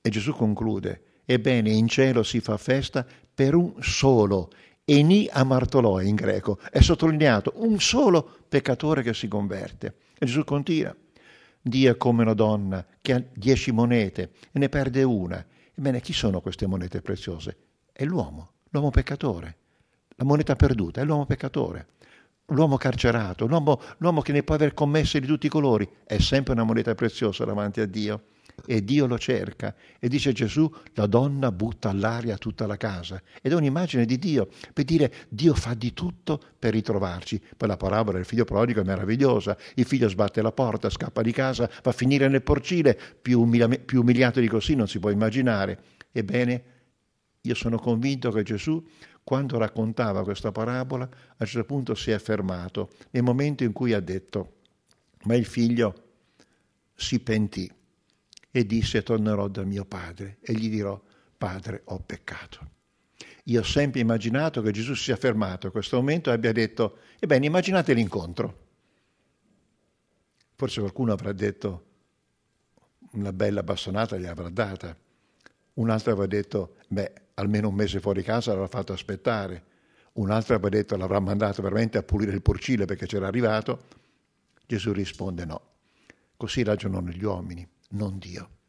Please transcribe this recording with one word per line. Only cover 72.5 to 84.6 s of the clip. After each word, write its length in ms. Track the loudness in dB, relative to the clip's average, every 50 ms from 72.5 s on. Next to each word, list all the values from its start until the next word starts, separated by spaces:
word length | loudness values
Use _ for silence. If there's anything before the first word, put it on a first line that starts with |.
| _ _ _ _ _ _ _ _ _ _ -20 -14 -10
"Una 200 | -8 -6 -6 -4
bella 300 | -2 -2 -2 -2 -2 -4
bastonata 560 | -4 -6 -6 -6 -6 -4 -4 -4 -4 -4 -8
gli 80 | -8
avrà 220 | -10 -10 -10 -12 -10
data." 460 | -4 -6 -4 -4 -6 -12 -14 -16 -16 _ _ _ _ _ _ _ _ _ _ -20 _ _ _ _ _
Un 160 | -4 0 0
altro 220 | 0 0 0 -2 0
avrà 140 | 0 0
detto, 500 | -2 -2 -4 -4 -4 -4 -6 -6 -6 -12 _ _ _
"Beh, 240 | -6 -6 -6 -6 -10 -18 _ _ _
almeno 340 | -6 -4 -2 0 0 0 -2
un 60 | -2
mese 240 | -2 -2 -2 -2 -2
fuori 240 | -2 -2 -2 -2 -2
casa 260 | -2 -2 -2 0 -2
l'avrà 160 | -2 -2 -4
fatto 260 | -4 -6 -8 -6 -6 -8
aspettare." 720 | -10 -8 -10 -10 -4 _ -2 -2 -2 -4 -8 -10 -14 -16 _ _ _ _ _ _ _ _ _ _
Un 160 | -4 -2 0
altro 260 | 2 0 2 2 0
avrà 120 | 2 2 0
detto, 280 | 0 0 0 0 -2
"L'avrà 240 | -4 -2 0 0 0
mandato 420 | 2 2 0 0 0 0 0 -2 -4
veramente 340 | -2 0 0 0 0 0
a 60 | -2 -2
pulire 300 | 0 0 0 0 0 -2
il 100 | 0 2
porcile 420 | 2 0 0 -2 -2 0 0 0
perché 220 | -2 -4 -8 -8
c'era 220 | -6 -4 -4 -4 -2
arrivato." 580 | -2 0 0 2 0 0 -2 -4 -6 -8 -8 _ -20 _ _ _ _ _ _ _ _ _ _ _ _ _